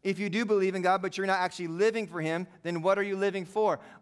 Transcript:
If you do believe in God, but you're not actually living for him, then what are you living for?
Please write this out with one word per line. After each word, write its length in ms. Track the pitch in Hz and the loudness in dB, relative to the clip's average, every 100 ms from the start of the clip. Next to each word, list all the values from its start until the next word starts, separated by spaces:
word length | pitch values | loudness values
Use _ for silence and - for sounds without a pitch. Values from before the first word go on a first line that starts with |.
If 160 | 190 175 | -4 -2
you 100 | 202 | -2
do 140 | 196 | 0
believe 320 | 214 208 190 190 | 2 4 2 2
in 60 | |
God, 200 | 180 185 | 2 2
but 160 | 190 185 | 0 -2
you're 80 | 196 | 0
not 140 | 190 | 0
actually 280 | 180 - 170 | 0 -4 -6
living 380 | 165 214 226 196 | 0 2 0 -4
for 140 | 170 | -4
him, 280 | 156 165 185 - | -2 -2 -4 -8
then 180 | 165 170 | -6 -2
what 180 | 170 196 | 2 2
are 40 | |
you 120 | 202 190 | 0 0
living 300 | 196 190 180 | -2 -2 -4
for? 340 | 214 208 151 - - | 0 2 0 -6 -8